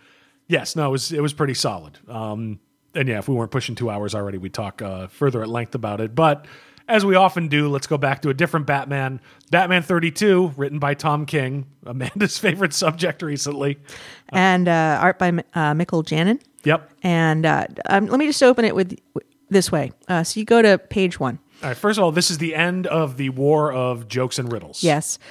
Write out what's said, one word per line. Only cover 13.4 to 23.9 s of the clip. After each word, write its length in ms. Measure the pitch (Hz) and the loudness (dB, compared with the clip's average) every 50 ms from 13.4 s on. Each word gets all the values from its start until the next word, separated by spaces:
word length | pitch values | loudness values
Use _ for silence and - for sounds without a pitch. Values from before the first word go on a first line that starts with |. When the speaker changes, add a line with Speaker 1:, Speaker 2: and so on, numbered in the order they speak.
| - 143 147 139 143 143 143 143 - - - - - - - - _ - | -6 -6 -6 -4 -2 -4 -4 -4 -10 -20 -20 -20 -20 -20 -20 -20 _ -4
Speaker 2:
And, 400 | - 190 185 190 185 180 180 175 | 0 2 4 4 4 4 4 4
uh, 300 | 170 165 160 156 151 - | 4 4 4 2 2 4
art 180 | - 180 185 - | 2 2 2 2
by, 100 | 185 180 | 0 0
uh, 440 | 170 170 - - _ 175 156 147 151 | 0 0 -4 -4 _ -2 0 0 2
Mikkel 320 | 156 175 - - 165 160 | 0 0 0 0 -2 -2
Janin. 340 | - 160 156 165 190 233 285 - _ _ - _ | -2 -2 0 2 2 0 0 -4 _ _ -6 _
Speaker 1:
Yep. 260 | 151 151 160 - - _ _ - | 0 0 0 0 -8 _ _ -2
Speaker 2:
And, 440 | 185 170 165 165 160 156 160 160 | 0 2 4 4 2 2 2 2
uh, 200 | 160 151 139 - - - - - - | 2 2 0 -2 -4 -8 -10 -2 2
um, 180 | - 196 214 196 | 2 2 2 2
let 100 | 214 262 | 0 0
me 80 | 302 | 2
just 160 | 302 294 - 277 | 0 2 4 6
open 240 | 247 254 247 226 | 6 6 6 2
it 80 | 214 - | 2 2
with, 160 | - 190 180 - - _ _ _ | 0 -2 -2 -4 -12 _ _ _
w-, 120 | - - _ _ _ _ _ | -10 -10 _ _ _ _ _
this 240 | 196 196 175 - - | 2 2 2 4 0
way. 200 | 156 139 127 - _ _ - | -2 -2 -2 -6 _ _ -2
Uh, 140 | 185 170 165 | -2 -2 0
so 160 | - - 220 | -2 -4 -6
you 60 | 214 | 0
go 160 | - 233 233 | 4 6 6
to 160 | 226 214 196 | 8 8 6
page 420 | 185 - - - 208 190 180 175 - | 4 2 -4 -2 0 0 0 0 -2
one. 200 | 147 127 117 - - _ _ _ - | -4 -4 -4 -6 -12 _ _ _ -6
Speaker 1:
All 60 | 143 | -6
right, 80 | 123 | -6
first 200 | - - 208 220 208 | -2 0 0 2 4
of 40 | 196 | 2
all, 60 | 170 | 2
this 200 | 151 170 175 - | 4 2 2 0
is 80 | 180 147 | 0 -2
the 160 | 170 165 156 | -2 -4 0
end 300 | 156 165 175 180 185 180 180 | 0 0 0 0 -2 -4 -2
of 280 | - 165 160 147 127 | 0 0 0 -2 -4
the 120 | 127 139 135 | -4 -6 -6
war 420 | 131 127 139 143 156 151 151 151 131 | -4 0 2 2 4 4 2 0 0
of 360 | 127 127 127 | -2 -2 -2